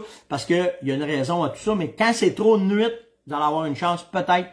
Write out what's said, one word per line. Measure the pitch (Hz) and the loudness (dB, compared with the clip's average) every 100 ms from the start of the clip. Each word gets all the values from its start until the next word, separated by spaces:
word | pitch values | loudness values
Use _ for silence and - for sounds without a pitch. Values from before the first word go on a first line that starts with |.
| 214 - _ | 0 -14 _
parce | 139 | -8
que | - 170 180 175 | 0 2 2 -2
il | 135 | -4
y | |
a | 135 | -2
une | |
raison | 151 143 131 175 | -2 -2 0 0
à | 147 | -2
tout | - | -2
ça, | 214 208 | -2 -2
mais | 156 | -2
quand | - 226 | 0 0
c'est | 233 190 | 2 0
trop | - 214 214 | 4 4 4
de | |
nuit, | 190 202 226 - - _ - | 4 2 0 -2 -14 _ -8
vous | |
allez | 147 | -2
avoir | 151 156 160 | 0 0 -2
une | 139 | -2
chance, | 175 170 | -2 -2
peut-être, | - 190 180 180 180 | -4 -4 2 0 0